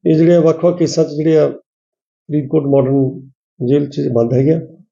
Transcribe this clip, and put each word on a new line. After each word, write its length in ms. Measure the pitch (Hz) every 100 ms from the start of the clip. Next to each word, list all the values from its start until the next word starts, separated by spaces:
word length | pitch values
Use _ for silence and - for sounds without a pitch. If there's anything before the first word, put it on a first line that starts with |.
| 170
ਇਹ 80 |
ਜਿਹੜੇ 200 | 156 165
ਆ 60 | 175
ਵੱਖ-ਵੱਖ 380 | 160 160 175 175
ਕੇਸਾਂ 260 | 165 165
'ਚ 40 | 160
ਜਿਹੜੇ 300 | 147 156 156
ਆ 100 | 143
ਫਰੀਦਕੋਟ 1120 | 135 _ _ _ _ _ _ - 151 131 156 139
ਮਾਡਰਨ 640 | 139 127 139 135 - - _ _ _ 123
ਜੇਲ੍ਹ 220 | 143 147
'ਚ 200 | 143 143
ਬੰਦ 200 | 117 117
ਹੈਗੇ 200 | 123 135
ਆ। 80 | 165 - - _